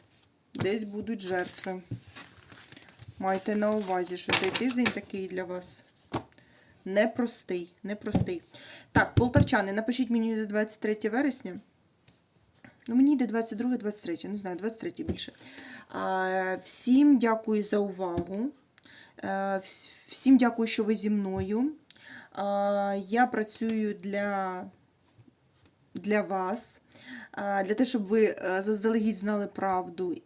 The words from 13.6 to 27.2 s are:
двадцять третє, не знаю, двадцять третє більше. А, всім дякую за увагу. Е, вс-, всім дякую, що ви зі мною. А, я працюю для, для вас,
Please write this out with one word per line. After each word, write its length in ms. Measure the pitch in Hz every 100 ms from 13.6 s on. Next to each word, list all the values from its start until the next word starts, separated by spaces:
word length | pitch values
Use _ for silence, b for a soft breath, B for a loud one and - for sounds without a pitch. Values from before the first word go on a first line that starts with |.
| 247 247
двадцять 260 | 208 208
третє, 260 | 175 165 185
не 80 | 208
знаю, 200 | 190 175
двадцять 220 | 214 226
третє 260 | 170 -
більше. 280 | - - - - B B B B B
А, 680 | 190 190 190 185 190 185 185
всім 560 | - - 240 262 294 262
дякую 440 | 226 220 220 214
за 160 | 202 208
увагу. 720 | 202 180 185 175 175 196 269 - _ _ B B B -
Е, 100 | 196 196 196 190
вс-, 320 | - - - - -
всім 280 | - 262 262
дякую, 300 | 240 233 220
що 180 | -
ви 120 | 208 208
зі 140 | 208
мною. 640 | 208 196 190 190 214 277 294 _ B B B B -
А, 640 | 202 202 202 202 202 196 185
я 200 | 226 247
працюю 680 | 226 214 - 226 220 208
для, 680 | 202 202 202 202 196 190 185 190 _ _ _ _ _ - _ _ _ _ _ _
для 280 | 190 190 208
вас, 580 | 185 190 185 240 - - B B 254 247